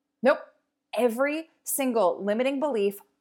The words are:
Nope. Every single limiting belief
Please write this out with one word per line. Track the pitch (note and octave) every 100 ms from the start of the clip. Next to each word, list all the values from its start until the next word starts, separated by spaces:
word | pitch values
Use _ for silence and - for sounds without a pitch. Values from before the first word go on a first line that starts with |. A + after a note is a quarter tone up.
| _ _
Nope. | A#3+ D#4 - _ _ _ _ G#3
Every | A#3+ A3+ C#4+ D4+ D#4+ _
single | - - C4 A3+ F#3 -
limiting | G3 G#3+ B3+ C#4
belief | D4+ B3 G3+ G3+ - _